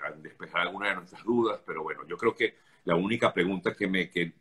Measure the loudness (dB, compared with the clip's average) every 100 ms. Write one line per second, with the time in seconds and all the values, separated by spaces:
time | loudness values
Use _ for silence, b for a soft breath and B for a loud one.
0 | -8 -10 -16 -14 -4 0 0 0 -2 -2
1 | -8 -6 0 2 2 0 -6 -6 -6 -8
2 | -10 -2 0 2 0 b b b 0 2
3 | 2 2 2 4 2 0 -2 -2 0 0
4 | 0 -2 -4 -2